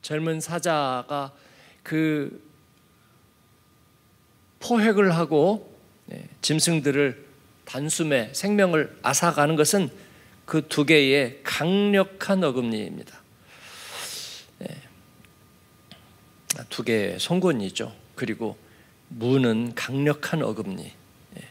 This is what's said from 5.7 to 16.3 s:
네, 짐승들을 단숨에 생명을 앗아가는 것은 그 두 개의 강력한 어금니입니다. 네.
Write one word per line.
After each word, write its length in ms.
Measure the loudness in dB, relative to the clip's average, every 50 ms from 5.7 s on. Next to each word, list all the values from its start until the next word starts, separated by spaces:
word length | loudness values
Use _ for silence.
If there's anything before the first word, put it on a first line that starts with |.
| -20 -20 _ _ _ _ _
네, 220 | -18 -16 -16 -16 -18 -18 -8 -2
짐승들을 840 | 0 0 2 2 2 2 2 2 0 2 2 0 0 0 -6 -16 -20 -20 -20 _ _ _ _ _
단숨에 720 | -12 -8 -6 -4 -4 -2 -2 0 0 2 0 0 -2 -6
생명을 640 | -4 -2 0 4 4 4 4 4 2 0 0 -6 -4 -2
앗아가는 540 | 0 0 2 2 2 4 4 2 2 4
것은 340 | 4 4 4 4 2 2 0 -4 -10 -20 -20 -20 -20 -20 -20 -20 -20 _
그 240 | -2 -2 -2 -2 0
두 160 | 0 0 4
개의 560 | 6 6 6 6 6 4 4 2 0 -4 -8 -8
강력한 1000 | -6 -4 -2 0 2 2 2 4 4 4 4 2 2 -2 -12 -2 0 0 2 2
어금니입니다. 800 | 2 0 0 -2 -2 -2 -4 -6 -6 -10 -12 -14 -16 -20 -20 -20 _ _ _ _ -20 -20 -20 -20 -20 -20 -18 -18 -16 -14 -12 -12 -10 -10 -12 -12 -14 -16 -18 -20 -20 -18 _
네. 80 | -14 -14 -14 -14 -18 -20 -20 -20 -20 _ _ _ -20 -20 _ _ _ _ _ _ _ _ _ _ _ _ -20 -20 -20 -20 -20 _ _ _